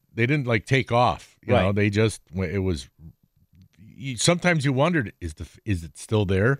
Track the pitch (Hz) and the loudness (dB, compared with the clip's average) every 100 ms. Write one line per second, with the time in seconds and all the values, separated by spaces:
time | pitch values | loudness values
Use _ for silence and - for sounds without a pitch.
0 | _ - 120 151 123 117 - 135 - 120 | _ -4 0 0 0 -2 0 -2 2 2
1 | 123 82 - _ 107 117 95 101 104 101 | 2 0 -10 _ 0 2 2 2 0 2
2 | 110 - _ 90 90 98 92 80 67 _ | 0 -2 _ -6 -4 -2 -2 -4 -8 _
3 | 80 _ _ _ _ 90 95 _ 104 - | -20 _ _ _ _ _ -20 _ -20 -12
4 | 135 117 - 175 180 165 135 127 151 170 | -8 0 2 2 2 0 0 2 2 0
5 | 104 - 87 - 80 - - 90 80 - | -4 -8 -12 -10 -14 -12 -4 -4 -4 -16
6 | - 107 95 95 110 | -2 0 2 2 2